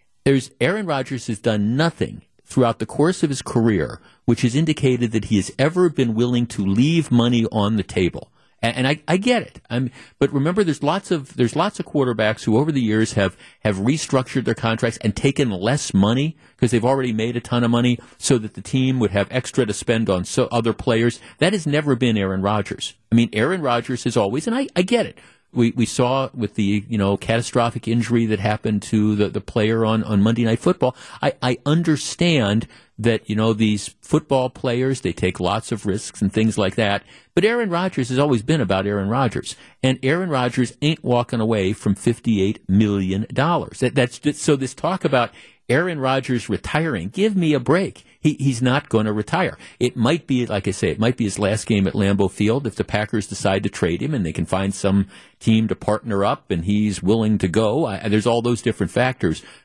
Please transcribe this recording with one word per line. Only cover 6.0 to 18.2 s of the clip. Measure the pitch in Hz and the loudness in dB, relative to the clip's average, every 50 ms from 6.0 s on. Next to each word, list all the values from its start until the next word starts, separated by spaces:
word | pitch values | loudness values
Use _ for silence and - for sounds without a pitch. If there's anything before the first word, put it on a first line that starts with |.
| 127 117 107 | 0 0 0
willing | 113 120 123 123 120 120 | 0 0 2 0 0 -2
to | - - - 98 | -2 -4 -4 -2
leave | 98 98 113 131 156 165 165 147 - | 0 2 2 4 4 2 2 2 2
money | 127 117 117 120 123 117 113 - | 2 2 4 4 2 2 0 0
on | - 110 101 104 113 | 0 0 0 0 0
the | 104 92 | -2 -4
table. | - - - 92 82 - - - - _ _ _ _ _ _ | -2 0 0 0 0 -2 -6 -12 -18 _ _ _ _ _ _
A-, | 117 | -2
and | 117 120 127 127 | -2 0 0 0
I, | 139 156 151 - | 0 -2 -2 -2
I | - 175 | 0 0
get | 190 202 247 247 220 | 0 2 2 0 0
it. | - - - - - - | -2 -6 -12 -20 -10 -6
I'm, | 117 123 131 120 - - - - _ - | -4 -4 -4 -4 -6 -12 -20 -12 _ 0
but | 139 - | 0 0
remember, | 160 139 139 165 180 214 196 | 2 0 0 0 0 0 0
there's | 165 143 - 147 | 0 0 -2 0
lots | 143 175 196 - - | -2 -2 -2 -2 -2
of, | 180 151 135 - - | -2 -4 -4 -4 -2
there's | - 123 113 - | 0 0 0 2
lots | 147 180 214 - - | 0 -2 -2 -4 -6
of | 165 | -8
quarterbacks | - - 147 135 123 117 110 110 107 110 - - | -4 -2 0 0 0 0 0 0 0 0 -2 0
who | 113 107 | 2 2
over | 120 151 160 | 2 2 2
the | 147 135 | 0 0
years | 120 107 107 110 113 - - | 0 2 2 2 0 0 2
have, | 107 98 95 - - - - - _ | 0 0 0 -2 -6 -18 -20 -10 _
have | - 110 98 | -2 -2 0
restructured | 95 101 123 156 156 - - 143 131 127 - - 139 117 | 0 0 0 0 0 -2 0 0 0 0 -2 -4 -4 -2
their | 120 113 | -2 -2
contracts | - - 113 113 - 127 117 - - | -2 -2 -2 -2 0 -2 -2 -2 -2
and | - 110 - | -4 -4 -2
taken | - - 139 - - 139 117 | 0 0 0 2 2 0 0
less | 98 87 95 113 143 147 - - - | -2 -2 0 0 0 -2 -2 0 2
money | 95 98 107 120 131 147 160 - _ _ _ _ | 2 4 4 2 0 0 -2 -6 _ _ _ _
'cause | - 127 110 | -2 0 0
they've | 117 113 107 | 2 2 2
already | 127 139 139 127 123 110 | 2 2 0 0 -2 -2
made | 110 110 120 117 | -2 -2 -2 -4
a | 120 | -4
ton | - - 123 120 120 | -4 -2 -2 0 2
of | 117 | 2
money | 120 120 120 123 120 - - - - | 2 2 2 0 0 -2 -6 -14 -14
so | - | -4